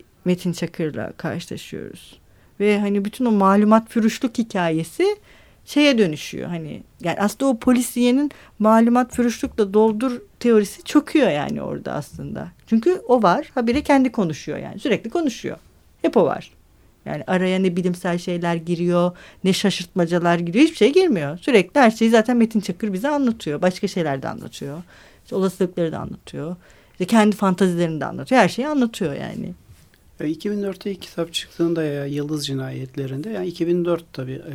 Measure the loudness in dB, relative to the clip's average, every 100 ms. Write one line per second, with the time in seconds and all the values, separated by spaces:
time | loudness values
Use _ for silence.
0 | _ _ -2 -2 -2 -4 -6 -4 -6 -6
1 | -10 -8 -8 -8 -10 -12 -12 -14 -14 -16
2 | -20 -20 _ _ _ -2 0 2 0 0
3 | -2 -2 0 4 4 6 6 4 2 0
4 | 0 0 -4 -4 -4 -2 0 -2 -4 -2
5 | 0 -2 -8 -20 -20 _ -4 2 4 4
6 | 2 -2 -8 -8 -8 -8 -10 -12 -16 -8
7 | -6 -2 -2 0 0 0 2 2 0 0
8 | 2 2 0 -6 -14 0 4 6 6 4
9 | 0 0 -2 -2 -4 -2 0 4 4 2
10 | -2 -4 -12 -2 2 4 2 -4 0 0
11 | 2 2 4 2 -2 -6 -6 -8 -6 -8
12 | -8 -12 -12 -10 -12 -14 -2 2 2 0
13 | 2 4 4 4 0 -2 0 0 4 4
14 | 4 0 -2 -4 -8 -8 -8 -6 -2 -2
15 | -2 -4 -2 -4 -8 -10 _ _ _ _
16 | 0 4 2 0 -10 _ _ _ _ _
17 | -10 -8 -2 0 0 0 0 0 -2 -2
18 | -4 -4 -4 -4 -2 -4 -4 -2 0 2
19 | 0 -2 -16 -4 0 2 0 -2 -4 -2
20 | 0 2 2 2 2 4 4 4 4 4
21 | 4 2 -2 -6 2 4 4 4 4 4
22 | 4 4 4 2 2 0 -4 -6 -6 -4
23 | -2 0 0 -2 -6 -2 -2 0 -4 -2
24 | -4 -4 -6 -10 -14 -12 -12 -12 -16 -20
25 | -20 _ -8 -2 -2 -2 -2 -2 -4 -4
26 | -10 -14 -14 -10 -10 -10 -16 _ _ -8
27 | 0 4 4 2 0 2 0 0 -2 -4
28 | -8 -8 0 4 4 0 -4 -2 -2 -2
29 | -6 -6 -8 -10 -12 -14 -20 -20 _ _
30 | _ -8 -8 -6 -6 -4 -6 -6 -8 -10
31 | -10 -8 -6 -8 -8 -2 -2 0 -2 -4
32 | -4 -4 -4 -4 -4 -6 -6 -10 -10 -8
33 | -8 -8 -8 -6 -6 -4 -2 0 0 -2
34 | -6 -12 -10 -10 -12